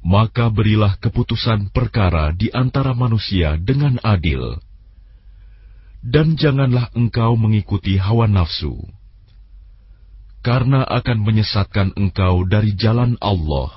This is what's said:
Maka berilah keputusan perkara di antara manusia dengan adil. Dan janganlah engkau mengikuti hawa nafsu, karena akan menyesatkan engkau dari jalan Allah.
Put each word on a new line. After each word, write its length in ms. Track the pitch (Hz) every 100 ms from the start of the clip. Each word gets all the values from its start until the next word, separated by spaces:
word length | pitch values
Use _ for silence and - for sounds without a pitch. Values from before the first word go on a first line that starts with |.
Maka 480 | 82 95 110 - 117
berilah 480 | 107 107 107 104 98
keputusan 720 | 110 117 120 120 - 110 98
perkara 640 | - 120 - 95 82 76
di 160 | 85 110
antara 480 | 117 127 139 135 120
manusia 560 | 123 113 - 95 80 78
dengan 400 | 92 135 147 120
adil. 560 | - 98 82 69 60 55 - - - - - - - - - - - - - -
Dan 320 | - 139 156
janganlah 560 | 160 151 135 135 123 120 -
engkau 400 | 120 120 113 117
mengikuti 640 | 110 107 98 101 - 95
hawa 240 | 95 117 117
nafsu, 480 | 101 85 - 78 60 - - - - - - - - - - - - - - - -
karena 400 | - 123 120 135 135
akan 320 | 120 123 117
menyesatkan 720 | 107 110 107 107 95 - 95
engkau 560 | - 98 - 92 90 90
dari 240 | 107 107
jalan 400 | 98 110 117 120 120
Allah. 480 | 101 98 76 71 65